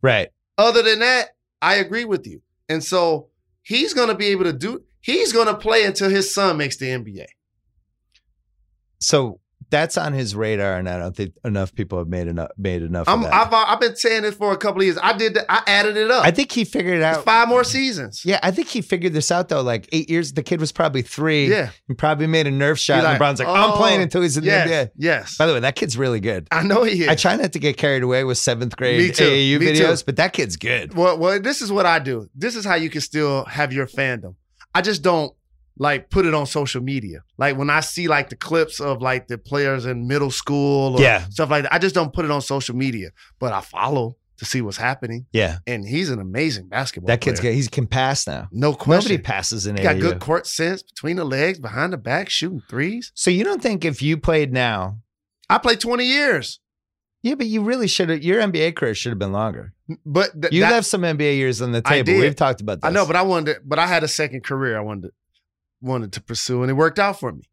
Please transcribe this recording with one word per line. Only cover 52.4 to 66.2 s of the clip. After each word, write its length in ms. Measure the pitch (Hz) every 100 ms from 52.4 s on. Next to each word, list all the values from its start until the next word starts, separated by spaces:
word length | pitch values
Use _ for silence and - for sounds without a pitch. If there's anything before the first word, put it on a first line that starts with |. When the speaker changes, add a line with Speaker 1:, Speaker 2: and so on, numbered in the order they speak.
| 165 170 -
Speaker 2:
threes. 420 | 117 160 226 240 -
Speaker 1:
So 160 | -
you 120 | 180
don't 180 | 359 381
think 220 | 247 196 165
if 160 | 131
you 160 | 143 160
played 360 | - 160 143
now 460 | 127 123 107 92 107 _ _ _ _ _
Speaker 2:
I 80 | -
played 200 | 247 233
twenty 260 | 233 240 247
years. 540 | 277 294 175 117 - _ _ _ _ _ _
Speaker 1:
Yeah, 120 | 226 277
but 120 | 233
you 140 | 220
really 240 | 208 254 214
should 220 | - 175
have, 120 | 160
your 160 | 156 202
N 120 | 214
B 80 | 170
A 100 | 160
career 220 | 160 123
should 160 | 107 123
have 80 | 110
been 120 | 98
longer. 420 | 98 110 107 101 - - 160 151
Speaker 2:
But 340 | 147 196 156
th-, 140 | 156
Speaker 1:
You 60 | 160
Speaker 2:
that 100 | 165
Speaker 1:
left 160 | 175 -
some 160 | 202
N 140 | 175 151
B 80 | 147
A 100 | 139
years 260 | 131 110
on 80 | 123
the 100 | 117 123
Speaker 2:
I 100 | 147
Speaker 1:
table. 100 | 127
Speaker 2:
did. 80 | 190
Speaker 1:
We've 140 | 151 147
talked 260 | 143 127
about 200 | 104 92
this. 60 | 156
Speaker 2:
I 40 |
know, 140 | 185 170
but 80 | 170
I 80 |
wanted 320 | 190 175 151 151
to, 40 | 139
but 140 | 151
I 80 | 175
had 160 | 175
a 40 | 151
second 360 | - 151 127
career 340 | - 135 135 110
I 40 |
wanted 220 | 107 104 90
to, 40 | _ _ _ _ _ _ _
wanted 300 | 127 127 107
to 80 | -